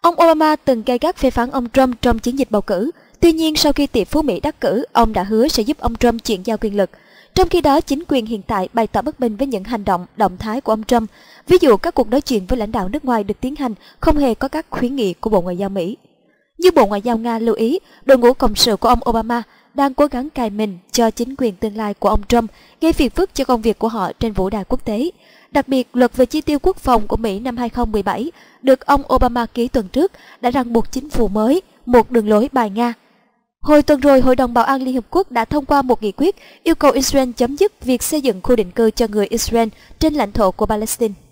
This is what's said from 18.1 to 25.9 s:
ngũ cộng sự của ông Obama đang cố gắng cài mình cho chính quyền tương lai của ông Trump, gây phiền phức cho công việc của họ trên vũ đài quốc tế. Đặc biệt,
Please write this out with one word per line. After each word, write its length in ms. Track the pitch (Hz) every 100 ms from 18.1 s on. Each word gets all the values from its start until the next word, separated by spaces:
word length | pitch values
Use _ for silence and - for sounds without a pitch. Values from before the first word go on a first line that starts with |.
| 262
ngũ 160 | 240
cộng 220 | 262 233
sự 220 | 214 240 202
của 100 | 247
ông 120 | 240 -
Obama 340 | 226 220 240 220 _ _
đang 200 | - 277
cố 120 | 262
gắng 240 | 285 247 294
cài 200 | - 226
mình 280 | 208 214 175 _
cho 200 | - 226
chính 240 | 220 240 269
quyền 180 | 247
tương 220 | 185 220 208
lai 160 | 214
của 160 | 202 202
ông 120 | 214 202
Trump, 240 | 240 226 _ _ _
gây 120 | 320
phiền 160 | - 254
phức 260 | - 381
cho 100 | -
công 160 | 262 240
việc 180 | 226 196
của 80 | 226
họ 240 | 226 180 -
trên 140 | 226
vũ 160 | 196 190
đài 140 | 208
quốc 220 | 185 -
tế. 260 | - 214 320 _ _ _ _
Đặc 160 | 285 269
biệt, 200 | 262 240